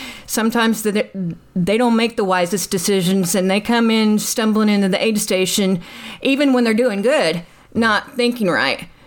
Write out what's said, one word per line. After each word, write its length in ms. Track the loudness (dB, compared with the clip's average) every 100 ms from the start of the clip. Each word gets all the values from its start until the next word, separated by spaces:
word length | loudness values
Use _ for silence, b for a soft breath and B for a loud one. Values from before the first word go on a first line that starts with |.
| B B B
sometimes 560 | -2 0 2 0 0
the, 520 | -2 -2 -4 -6 -6 -8 -8 -4
they 200 | 0 2
don't 200 | 2 2
make 220 | 0 0
the 60 |
wisest 460 | 0 0 0 -2 -2
decisions, 640 | -2 0 0 2 2 0
and 160 | 0 0
they 100 | 0
come 300 | 0 0 2
in 300 | 2 2 2
stumbling 500 | -2 -2 0 2 2
into 200 | 2 2
the 140 | 0
aid 140 | 0 -2
station, 600 | 0 0 0 0 0 -2 B B B B
even 320 | -2 2 2
when 120 | 2 2
they're 100 | 2
doing 260 | 0 0
good, 400 | 0 2 0 -2 B B B
not 380 | -2 0 0 -4 -2
thinking 320 | -2 0 0
right. 420 | 0 0 -4 -8 b